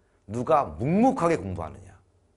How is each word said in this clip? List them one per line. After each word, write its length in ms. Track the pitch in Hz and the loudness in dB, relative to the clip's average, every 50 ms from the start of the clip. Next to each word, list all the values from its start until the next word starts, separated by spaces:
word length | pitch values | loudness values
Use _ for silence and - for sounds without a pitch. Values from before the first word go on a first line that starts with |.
| _ _ _ _ _ | _ _ _ _ _
누가 380 | - 101 120 123 151 160 147 131 | -10 -8 -6 0 2 2 2 2
묵묵하게 720 | 92 76 78 110 143 175 208 240 269 208 - 165 170 165 | 0 -4 -4 -2 0 2 4 4 4 2 2 0 0 0
공부하느냐. 600 | - 95 95 90 85 80 76 69 - - - - - _ _ _ _ _ _ _ | 0 -2 -6 -8 -8 -8 -10 -12 -16 -20 -20 -20 -20 _ _ _ _ _ _ _